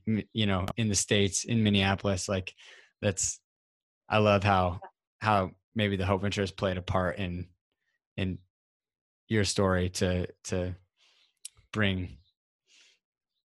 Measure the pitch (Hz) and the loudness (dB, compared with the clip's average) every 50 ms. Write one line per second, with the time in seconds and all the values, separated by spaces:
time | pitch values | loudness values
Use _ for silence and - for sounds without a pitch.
0 | - 110 110 104 - - - 110 107 101 95 92 98 95 - - 113 107 101 92 | -4 -4 -2 -2 -4 -4 -4 -2 -2 0 0 -2 -2 -4 -4 -2 -2 -2 0 -2
1 | - - 113 104 101 98 - - - - 117 113 107 104 101 98 95 98 98 95 | 0 2 2 2 2 2 0 -2 -2 0 0 2 2 4 4 4 4 2 0 0
2 | - 101 98 92 - - 101 95 90 - - _ - - - - - _ _ - | 0 -2 -2 -2 -2 -4 -4 -4 -4 -6 -12 _ -20 -20 -20 -20 -20 _ _ -4
3 | - 104 92 - - - - - _ _ _ _ _ _ _ _ _ _ _ _ | -2 -2 -2 -2 -4 -6 -6 -10 _ _ _ _ _ _ _ _ _ _ _ _
4 | _ - - 107 107 107 101 101 95 104 98 92 92 90 85 101 - - _ _ | _ 0 2 4 6 6 6 4 4 4 4 4 2 2 -2 -4 -10 -16 _ _
5 | _ _ _ - 110 110 107 101 92 85 - _ _ _ - 113 107 101 98 92 | _ _ _ -4 0 2 2 2 2 -2 -6 _ _ _ -2 0 0 0 0 0
6 | 95 95 101 92 101 101 95 104 101 92 - - 104 98 92 92 90 - - 95 | 0 0 0 0 0 -2 -2 -2 -2 -4 -2 -2 -2 -2 -2 -2 -4 -2 -2 0
7 | 92 87 - - 98 87 87 90 90 - _ _ _ _ _ _ _ _ _ _ | 0 0 -2 -4 -4 -6 -6 -6 -8 -10 _ _ _ _ _ _ _ _ _ _
8 | _ _ - - 95 92 90 90 _ _ _ _ _ _ _ _ _ _ _ _ | _ _ -6 -4 -4 -4 -4 -6 _ _ _ _ _ _ _ _ _ _ _ _
9 | _ _ _ _ _ - 110 110 98 90 - - 101 95 92 90 90 90 - - | _ _ _ _ _ -2 0 0 0 0 0 2 2 2 2 2 0 -2 -2 -2
10 | 101 90 90 90 87 - - _ - - 101 92 90 90 90 - _ _ _ _ | 0 0 0 0 -4 -6 -8 _ -10 -6 -4 -4 -4 -4 -8 -10 _ _ _ _
11 | _ _ _ _ _ _ _ _ - - _ _ _ _ - 214 - 101 190 185 | _ _ _ _ _ _ _ _ -20 -20 _ _ _ _ -2 0 0 0 0 -2
12 | 90 80 - - _ _ _ _ _ _ _ _ _ _ _ _ _ _ _ _ | -4 -8 -12 -16 _ _ _ _ _ _ _ _ _ _ _ _ _ _ _ _
13 | _ _ _ _ _ _ _ _ _ _ _ | _ _ _ _ _ _ _ _ _ _ _